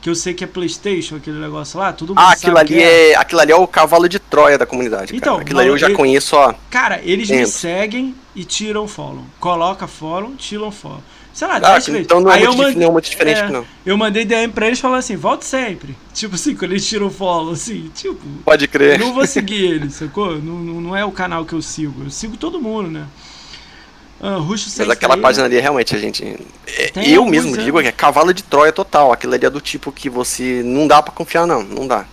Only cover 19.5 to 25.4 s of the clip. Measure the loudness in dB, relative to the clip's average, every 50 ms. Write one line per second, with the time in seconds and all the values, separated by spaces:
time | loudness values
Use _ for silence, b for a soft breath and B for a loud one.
19.5 | -2 -2 0 0 0 -2 -4 -6 -8 -10 -12 -8 -6 -4 -4 -4 -4 -6 -8 -10
20.5 | -10 -10 -10 -10 -8 -8 -8 -6 -4 -4 -4 -4 -6 -6 -6 -6 -6 -6 -8 -6
21.5 | -8 -8 -8 -8 -8 -8 -8 -8 -8 -10 -12 -12 -12 -10 -10 -10 -10 -8 -8 -8
22.5 | -6 -6 -6 -6 -6 -6 -6 -8 -8 -12 -14 -14 B B B B B B B B
23.5 | B B B B B B B B B B B B -20 -12 -8 -6 -6 -4 -4 -6
24.5 | -6 -6 -8 -10 -6 -4 0 0 0 0 2 2 2 2 2 0 0 0